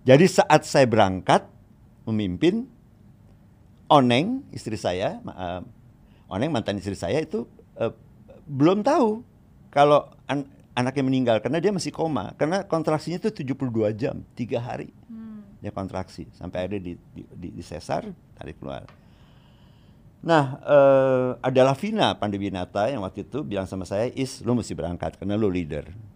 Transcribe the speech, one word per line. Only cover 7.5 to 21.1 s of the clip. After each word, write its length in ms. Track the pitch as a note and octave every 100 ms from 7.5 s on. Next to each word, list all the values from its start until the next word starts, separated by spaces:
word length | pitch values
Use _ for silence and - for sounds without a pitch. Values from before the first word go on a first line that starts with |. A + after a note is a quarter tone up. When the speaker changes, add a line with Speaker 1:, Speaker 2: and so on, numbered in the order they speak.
| - - -
Speaker 1:
eh, 160 | A2+ - - - - -
belum 400 | - C3+ D3+ G3+
tahu 400 | G#3 E4 A3+ A3 - _ _ - -
kalau 400 | C#3 D3 D3 - - -
an-, 220 | C#3+ C#3 - _
anaknya 320 | B2 B2 C#3
meninggal 340 | C3 C3 A#2+ A2
karena 200 | A2+ D#3+
dia 120 | F3
masih 200 | F#3+ D3
koma, 400 | - D#3+ C3 G#2 -
karena 280 | D3 F#3+
kontraksinya 560 | - E3 D#3 D#3 D#3 E3
itu 120 | A3
tujuh 240 | G#3+ C3 C3+
puluh 160 | C3
dua 180 | A2+ G#2+
jam, 320 | G#2+ C#3 - -
tiga 280 | - A2 B2
hari. 320 | A#2+ A#2 - - _
Speaker 2:
Hmm. 380 | A3+ A3 G#3+ G#3 -
Speaker 1:
Dia 120 | G#2
kontraksi 560 | G2+ F#2+ F#2 F#2 - D#2+
sampai 320 | - F2+ F2+ F#2
akhirnya 160 | G2+
di, 120 | F2 E2+ -
di, 120 | - -
di, 200 | G2+ F2
disesar, 560 | - F2 - - C#3 G#3+ F3 _ -
tarik 240 | - -
keluar. 280 | C#2 C2+ - - - _ - - _ _ - _ - - - _
Nah, 220 | - D#3+ C3+ C3+
eh, 680 | - C#3+ C#3 C3+ C3